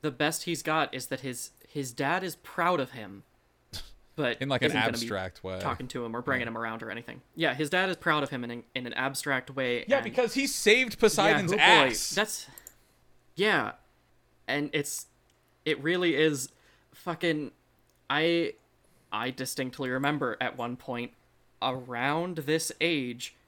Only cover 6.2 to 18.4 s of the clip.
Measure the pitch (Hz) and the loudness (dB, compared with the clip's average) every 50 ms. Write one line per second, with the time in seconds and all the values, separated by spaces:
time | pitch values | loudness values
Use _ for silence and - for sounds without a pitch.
6.2 | 123 - 135 127 120 117 113 113 117 113 110 113 113 113 98 117 123 - - - | -2 -2 -2 -2 -2 -4 -4 -6 -6 -6 -6 -6 -8 -8 -8 -8 -10 -12 -16 -16
7.2 | - _ _ 160 165 151 127 135 156 143 185 180 190 190 180 - - 170 156 151 | -18 _ _ 0 0 0 2 0 -2 0 0 0 0 0 -2 -2 2 2 2 2
8.2 | 143 131 - 127 120 117 120 120 113 _ _ 127 127 120 - - 131 135 135 - | 2 -2 -4 -6 -8 -8 -10 -12 -14 _ _ -8 -8 -6 -4 -2 -2 -2 -2 -4
9.2 | - 147 139 127 127 - 135 135 131 123 123 120 - - 262 277 233 220 - - | -2 0 0 0 -2 -4 -4 -2 0 0 0 0 0 2 0 0 0 0 0 0
10.2 | 247 226 - 262 277 277 - - - 208 214 247 262 233 - - - 214 208 - | 0 2 2 0 0 0 -2 2 6 6 6 6 4 0 0 4 4 4 6 6
11.2 | 196 208 - - 196 165 190 214 151 185 214 190 151 131 113 110 - - - 190 | 6 6 6 4 2 2 4 6 8 10 10 10 8 6 2 0 -4 -2 0 0
12.2 | 214 - - - - - - - - - - _ _ _ _ _ _ _ _ - | 0 0 -2 -10 -10 -14 -20 -20 -20 -20 -20 _ _ _ _ _ _ _ _ -20
13.2 | _ _ _ - 190 220 202 151 117 104 - - _ _ _ _ _ _ _ _ | _ _ _ 0 2 4 4 2 2 0 -6 -10 _ _ _ _ _ _ _ _
14.2 | _ _ _ _ _ - 127 143 143 - - 156 143 - - - - _ _ _ | _ _ _ _ _ -4 -2 -2 -2 -2 -2 -2 -2 -2 -6 -8 -10 _ _ _
15.2 | _ _ _ _ _ _ _ _ _ 156 156 - 135 156 175 180 180 175 156 135 | _ _ _ _ _ _ _ _ _ -2 -2 0 0 0 0 2 2 2 4 4
16.2 | 156 160 151 135 123 - _ _ _ _ _ _ _ _ _ - - 180 165 160 | 4 4 4 2 -4 -8 _ _ _ _ _ _ _ _ _ -12 -8 -8 -6 -2
17.2 | - 170 160 151 147 123 - _ _ _ _ _ _ _ _ _ _ _ 135 147 | 0 0 0 0 -2 -8 -10 _ _ _ _ _ _ _ _ _ _ _ 0 2
18.2 | 156 165 170 170 | 4 4 4 4